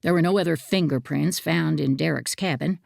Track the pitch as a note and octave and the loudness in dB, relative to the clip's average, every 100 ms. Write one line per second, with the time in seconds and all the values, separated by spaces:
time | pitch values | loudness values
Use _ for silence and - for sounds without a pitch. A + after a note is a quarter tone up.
0 | E3 F3 E3+ G3+ E3+ D#3 - F#3+ E3 C3+ | 2 2 4 2 2 -2 0 0 2 0
1 | B2+ C#3+ D3+ - - E3 E3 D#3 C#3+ C3+ | -2 -2 0 -2 -2 0 2 0 0 0
2 | D#3 C#3 A#2 - F#3+ C3+ D3 F#3 | 0 -2 -6 -4 -2 -2 -2 -4